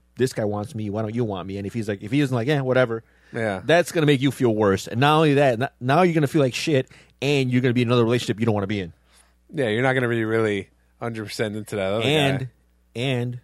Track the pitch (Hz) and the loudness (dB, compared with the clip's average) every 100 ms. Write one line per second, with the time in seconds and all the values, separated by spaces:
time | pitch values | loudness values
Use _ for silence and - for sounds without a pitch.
0 | _ - 127 - 107 104 104 110 107 101 | _ -4 -4 -2 -4 -4 -8 -8 -8 -6
1 | 110 113 113 95 90 98 98 117 104 101 | -6 -4 -4 -6 -8 -8 -8 -6 -6 -6
2 | 104 139 143 123 113 147 131 127 120 113 | -4 -2 0 0 0 -2 0 2 2 -2
3 | - _ _ 123 110 98 113 165 170 175 | -10 _ _ -6 -4 -2 2 2 2 2
4 | 147 143 139 - 123 107 104 98 - 113 | 2 4 2 2 0 2 2 2 -2 0
5 | 143 156 160 139 143 113 131 - 123 147 | 4 4 4 4 2 2 -4 -4 0 4
6 | 185 160 147 160 131 - - 139 127 - | 4 2 2 2 0 0 0 0 0 -8
7 | - _ 135 147 131 123 127 120 117 123 | -20 _ 0 0 2 2 2 2 2 4
8 | 113 120 - 101 113 104 98 104 87 - | 4 2 -2 -2 0 0 0 -4 -6 -12
9 | _ _ _ _ _ 160 120 107 135 127 | _ _ _ _ _ -4 -2 0 0 2
10 | 123 117 110 113 110 101 92 _ _ _ | 0 0 0 0 0 -2 -6 _ _ _
11 | 120 110 104 - 113 107 104 107 95 104 | -10 -8 -8 -6 -6 -6 -8 -4 -2 -2
12 | 120 156 143 135 127 - _ _ _ 117 | 0 0 0 -2 -6 -14 _ _ _ -6
13 | 135 123 123 120 | -4 -4 -4 -8